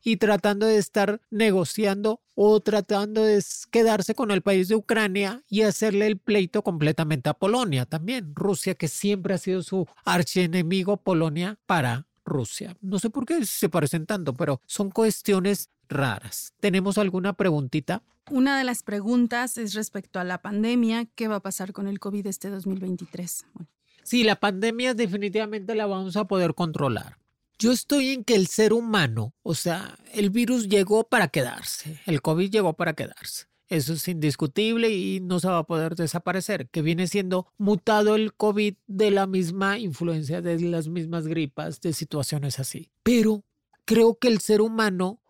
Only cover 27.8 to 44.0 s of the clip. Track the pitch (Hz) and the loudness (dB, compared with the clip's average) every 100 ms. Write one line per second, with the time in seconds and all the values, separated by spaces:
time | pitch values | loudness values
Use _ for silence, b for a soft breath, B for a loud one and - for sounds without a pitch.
27.8 | - 285 262 262 220 220 185 - 214 226 | 2 0 2 -2 2 2 4 4 4 4
28.8 | 233 208 139 113 110 _ - 160 175 165 | 2 0 2 -2 -6 _ -6 -4 -2 -4
29.8 | - - - 220 202 220 233 254 208 202 | -6 -16 -10 -2 0 2 2 0 2 2
30.8 | 190 214 220 240 180 160 123 - - - | 4 2 4 2 2 0 -4 -6 -10 -10
31.8 | 151 156 - 147 - 160 190 214 180 160 | -12 -10 -4 -2 0 0 2 2 0 0
32.8 | 170 156 104 - - - - _ _ 170 | -4 -4 -10 -12 -14 -14 -16 _ _ -2
33.8 | 135 160 - 170 151 - 156 202 220 233 | -2 -4 -4 0 0 0 -2 0 0 2
34.8 | 226 202 190 190 180 180 185 175 156 165 | 2 0 -2 -4 -2 0 2 0 0 -2
35.8 | 160 165 160 175 180 185 180 190 123 170 | -2 -2 -4 -2 -2 -4 -2 -6 -4 -2
36.8 | 156 170 180 202 185 180 180 _ 202 208 | 0 0 0 -2 0 -2 -4 _ 0 0
37.8 | - 214 214 214 214 _ 214 202 208 196 | 2 4 4 4 0 _ 0 2 0 -2
38.8 | - 196 214 196 196 190 170 190 196 202 | -10 0 4 4 2 0 -2 0 -2 -2
39.8 | 208 131 170 160 139 175 170 165 175 170 | -4 -4 -2 -2 -4 -4 -2 -2 0 -2
40.8 | 156 175 160 170 156 165 147 - 160 - | -4 -6 -4 -4 -2 -2 -4 -6 -10 -6
41.8 | 175 156 160 151 127 151 139 123 131 - | -4 -4 -4 -4 -2 -2 -4 -4 -6 -8
42.8 | 160 _ - 240 220 214 _ _ _ _ | -16 _ 2 4 4 2 _ _ _ _
43.8 | - 226 | 2 6